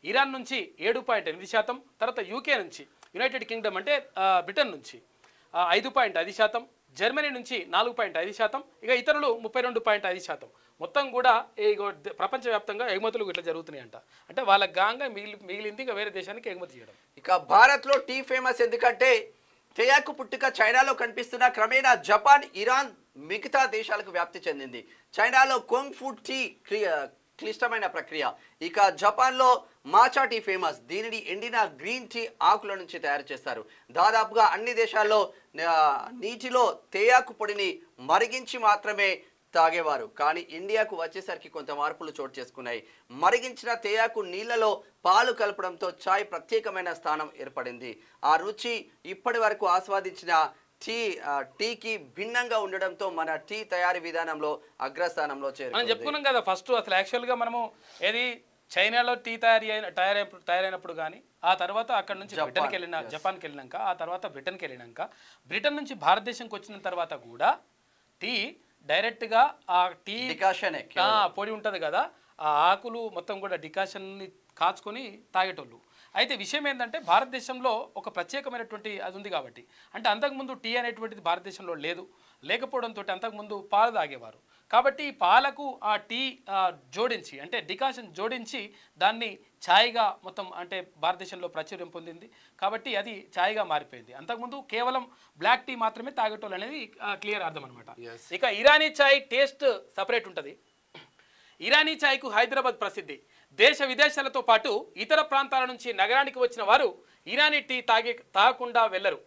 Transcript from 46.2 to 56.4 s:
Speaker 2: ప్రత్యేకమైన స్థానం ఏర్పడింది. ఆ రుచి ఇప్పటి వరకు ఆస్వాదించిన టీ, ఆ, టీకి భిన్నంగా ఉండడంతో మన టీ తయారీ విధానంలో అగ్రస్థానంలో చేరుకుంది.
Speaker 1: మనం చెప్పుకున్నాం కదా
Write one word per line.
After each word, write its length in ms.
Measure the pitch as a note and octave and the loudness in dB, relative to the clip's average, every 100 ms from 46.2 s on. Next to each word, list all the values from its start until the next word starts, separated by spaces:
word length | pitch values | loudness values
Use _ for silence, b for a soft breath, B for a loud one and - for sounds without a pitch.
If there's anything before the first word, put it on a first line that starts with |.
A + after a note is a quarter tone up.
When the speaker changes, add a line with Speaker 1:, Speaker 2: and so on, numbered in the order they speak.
Speaker 2:
ప్రత్యేకమైన 680 | G#3 E3+ - A3 G#3+ F#3+ F3 | 0 -10 -2 -2 -2 -6 -6
స్థానం 380 | E3 E3 D3+ D3+ - | -6 -4 -2 -4 -10
ఏర్పడింది. 600 | C3+ C3+ B2 A#2+ B2 G#2+ b b | -12 -8 -8 -10 -14 -14 b b
ఆ 120 | C#3 D#3+ | 2 2
రుచి 500 | F#3+ G#3+ A#3+ A3+ - b E3 | 0 -6 -6 -6 -8 b -16
ఇప్పటి 320 | F#3+ B3 A#3 | -6 -4 0
వరకు 280 | G#3+ G#3+ G3+ | 0 2 2
ఆస్వాదించిన 840 | F3+ F#3 G3 F#3+ E3+ E3+ E3 D3 b b _ - | 2 2 -4 -4 -10 0 2 2 b b _ -8
టీ, 320 | A3+ A3+ E3+ | -4 -4 -4
ఆ, 220 | D3 C#3+ | -4 -4
టీకి 580 | C3+ _ A3 A3+ A3+ G#3+ | -6 _ -6 -6 -8 -8
భిన్నంగా 600 | C3+ A#2 G#3+ A#3+ B3 A3+ | -10 -10 -4 -2 0 -2
ఉండడంతో 520 | G3 F#3 F#3+ F3 G3 | -2 -4 -4 -4 -6
మన 260 | E3 D#3+ D#3+ | -4 -4 -4
టీ 280 | - G#3+ | -6 -12
తయారీ 360 | G#3 F3+ F3+ F3+ | -4 0 0 0
విధానంలో 600 | E3+ E3 E3 D3+ D3+ D3 b b | -4 -4 -4 -4 -4 -4 b b
అగ్రస్థానంలో 680 | C3+ C#3 F3 E3+ D3+ C#3 C#3 | -8 -2 -2 -2 -4 -4 -8
చేరుకుంది. 260 | C3 C3 | -6 -4
Speaker 1:
మనం 140 | G3 A#3+ | -2 0
చెప్పుకున్నాం 340 | A3+ A#3+ D4 | 0 -2 -2
కదా 180 | C#4 B3 | 2 2